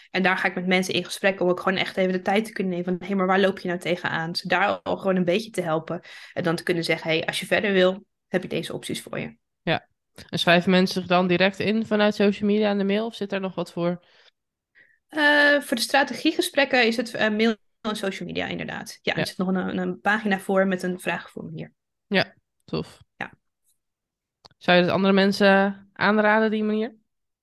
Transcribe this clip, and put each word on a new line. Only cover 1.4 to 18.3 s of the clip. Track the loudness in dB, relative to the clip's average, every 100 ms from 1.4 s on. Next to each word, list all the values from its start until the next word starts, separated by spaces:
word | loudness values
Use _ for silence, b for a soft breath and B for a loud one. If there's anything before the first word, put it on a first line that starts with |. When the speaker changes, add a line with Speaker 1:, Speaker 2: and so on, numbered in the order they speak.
Speaker 1:
om | 0
ook | 0
gewoon | 0 -2
echt | -2 0
even | 0
de | 0
tijd | 0 0 -2
te |
kunnen | -4 -4
nemen | -2 -2 -4
van, | -2
"Hé, | -2
maar | 2
waar | 4
loop | 2 0
je | -6
nou | -6
tegenaan?" | -4 -4 -2 -4 -4 -6
Ze | -2
daar | 0 0 -2
al | -4 -4
gewoon | 0 0
een | 2
beetje | 0 -2
te | -6
helpen | -2 -2 -4 -10 B B B
en | -6
dan | -2 -2
te |
kunnen | -2 -2
zeggen, | 0 -2 0
"Hé, | -2 -2
als | -6
je | -2
verder | -2 2
wil, | 4 4 2 -10 _ -4
heb | -4
ik | -2
deze | -6 -6
opties | -10 -8 -10
voor | -8 -10
je." | -10 -14 _ _
Speaker 2:
Ja. | -2 -2 _ _ _ -20 B
En | -2
schrijven | 4 4 4
mensen | 4 2 -2
zich | 0
dan | 2 2
direct | 2 2 0
in | -2 -2 0
vanuit | 2 2 4
social | 2 2 0
media | 2 0
en | 0
de |
mail, | 0 0 -2
of | -6
zit | -6
daar | -4
nog | -6 -6
wat | -8
voor? | -2 -2 -4 b b b _ _ _ _ b b b _
Speaker 1:
Eh, | 0 4 6 4 4
voor | 0 -4
de |
strategiegesprekken | 2 2 2 0 -2 0 -2 0 2 4 2
is | 0
het, | -4
eh, | -2 -2
mail | 2 0 0 _ _
en | -8 -6
social | -6 -6
media | -8